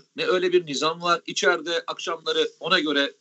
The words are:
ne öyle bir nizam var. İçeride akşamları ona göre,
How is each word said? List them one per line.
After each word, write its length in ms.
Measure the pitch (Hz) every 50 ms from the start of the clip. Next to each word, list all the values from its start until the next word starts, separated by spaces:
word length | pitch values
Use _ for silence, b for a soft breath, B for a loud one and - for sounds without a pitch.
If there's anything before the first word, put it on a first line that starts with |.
| - _ _
ne 100 | 139 160
öyle 280 | 147 175 185 180 185 175
bir 120 | 180 170
nizam 360 | 151 139 123 151 160 170 170
var. 200 | 170 175 170 170 -
İçeride 580 | - 156 - 202 190 175 165 151 175 170 165 165
akşamları 640 | - 156 - - 185 170 165 160 156 160 160 151 - - _
ona 200 | 139 165 185 175
göre, 340 | 147 156 143 143 139 143 - _